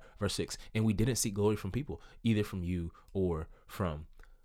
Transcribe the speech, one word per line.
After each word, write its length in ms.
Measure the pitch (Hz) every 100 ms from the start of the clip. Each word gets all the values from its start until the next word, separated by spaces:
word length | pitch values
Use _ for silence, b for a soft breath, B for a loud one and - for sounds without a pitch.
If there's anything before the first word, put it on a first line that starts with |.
| B -
Verse 160 | 101 -
six, 200 | 85 - B 110
"And 100 | 110
we 80 |
didn't 220 | 98 117 117
seek 180 | 117
glory 220 | 98 104 104
from 160 | 98
people, 280 | 123 147 82 B B
either 220 | 117 107
from 200 | 104 95
you 280 | 87 90 85 B B
or 360 | 98 92 80 76 b -
from 400 | - 92 76 80 - b b